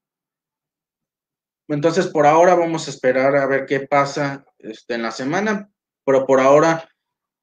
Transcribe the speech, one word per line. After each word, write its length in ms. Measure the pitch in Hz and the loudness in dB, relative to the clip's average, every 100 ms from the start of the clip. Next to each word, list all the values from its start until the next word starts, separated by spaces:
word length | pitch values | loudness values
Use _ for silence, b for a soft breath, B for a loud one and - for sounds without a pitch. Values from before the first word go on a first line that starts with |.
| _ _ _ _ _ _ _ _ _ _ _ _ _ _ _ _ - | _ _ _ _ _ _ _ _ _ _ _ _ _ _ _ _ -8
entonces, 400 | 147 160 185 175 | -2 -2 0 -2
por 180 | 156 147 | 2 4
ahora 280 | 160 180 | 6 4
vamos 320 | 175 170 160 - | 4 0 -4 -8
a 40 | |
esperar 460 | - 131 131 135 143 | -4 -2 0 0 0
a 100 | 135 | 0
ver 180 | 135 | -4
qué 160 | 135 139 | -2 -6
pasa, 640 | 139 143 143 156 143 139 _ _ | -2 0 0 -2 -6 -8 _ _
este, 360 | 107 110 - | -20 -18 -10
en 80 | 120 | -8
la 80 | 113 | -6
semana, 600 | 110 135 175 214 202 - _ _ _ | -8 -6 -4 -4 -6 -10 _ _ _
pero 220 | - 135 135 | 0 0 2
por 140 | 131 | 2
ahora 460 | 131 143 165 156 - _ _ _ _ _ | 4 4 4 0 -6 _ _ _ _ _